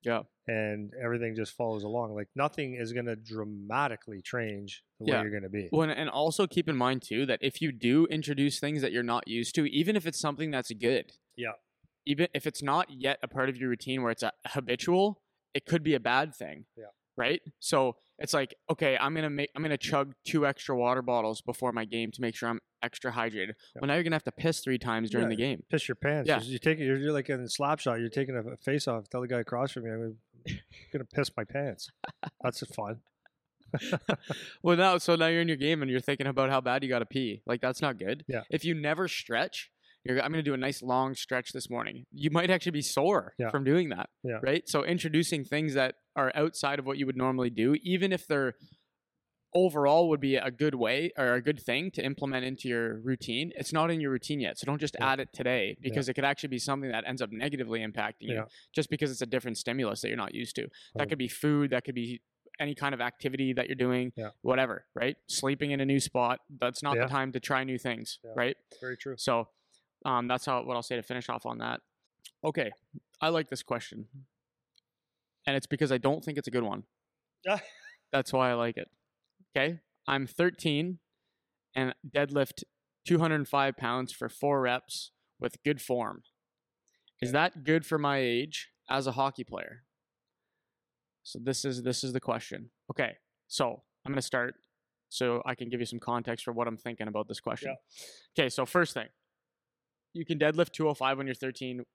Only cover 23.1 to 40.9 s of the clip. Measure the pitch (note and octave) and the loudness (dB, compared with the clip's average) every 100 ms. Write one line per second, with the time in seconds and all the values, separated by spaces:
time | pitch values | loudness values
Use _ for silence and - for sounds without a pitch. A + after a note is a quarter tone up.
23.1 | A#2 A#2 G#2+ G2 A2+ - - C#3 D3+ E3+ | -2 -2 -2 -8 -8 -16 -6 0 0 2
24.1 | D#3+ - - E3 D#3+ - B2+ A#2+ A2+ A2+ | 0 -2 -2 0 0 0 -2 0 -2 0
25.1 | A#2+ A#2 A2 B2+ A2 - D#3 - B2+ C#3+ | 0 0 0 -2 -2 -2 -4 -2 -2 0
26.1 | D3+ C#3 C#3 A2+ C3 - D#3+ C#3 C3+ C#3+ | 0 2 2 0 -2 0 2 2 2 2
27.1 | D3 C#3 C3+ B2 - C#3+ D3+ - A#2 A#2 | 0 -2 -4 -4 -2 0 0 0 0 -2
28.1 | B2 C3+ B2+ A2+ B2 - C#3+ - A#2 G2+ | -2 -2 -2 -6 -8 -2 0 0 -4 -4
29.1 | B2+ B2 B2 A2+ A#2+ C3+ C3 A2+ A2 A2+ | -6 -2 -2 -2 -2 -2 -4 -6 -6 -6
30.1 | A2 _ A#2+ - - - - - C#3+ B2 | -8 _ _ -8 -8 -10 -20 -8 -6 -4
31.1 | - C3+ - G#2+ C#3 C#3+ G2 - _ - | -2 -2 -2 -6 -4 -4 -6 -12 _ -14
32.1 | - - _ - - B2 - G#2 A2+ _ | -10 -12 _ -4 -4 -10 -8 -8 -8 _
33.1 | _ _ _ _ _ _ D3 - F3 - | _ _ _ _ _ _ -6 -2 -4 0
34.1 | - - - - - E3 F3 F#3+ F3+ - | -2 -2 -10 -10 -2 4 6 6 6 4
35.1 | E3+ E3 E3 E3+ D3+ C#3+ D#3+ C3+ B2+ B2+ | 4 6 4 2 2 2 2 2 0 0
36.1 | C#3 C#3 C3 C3+ C3+ B2+ B2+ C3+ B2 A#2 | 0 0 2 4 4 2 0 2 0 0
37.1 | C3+ B2+ G#2 - A#2+ B2+ C3 D3+ A#2 F2+ | -2 -2 -4 -2 0 0 0 -2 -2 -4
38.1 | C3+ - B2 A2 D#3 E3 D#3+ D3 D#3 F3+ | -4 -4 -6 -2 -2 0 0 0 0 0
39.1 | - - A#2 F3+ - - _ _ _ - | -4 -2 0 0 -4 -14 _ _ _ -2
40.1 | B2+ C3+ D#3+ D3 C3+ C3 C#3 B2+ | 0 0 0 0 0 -2 -4 0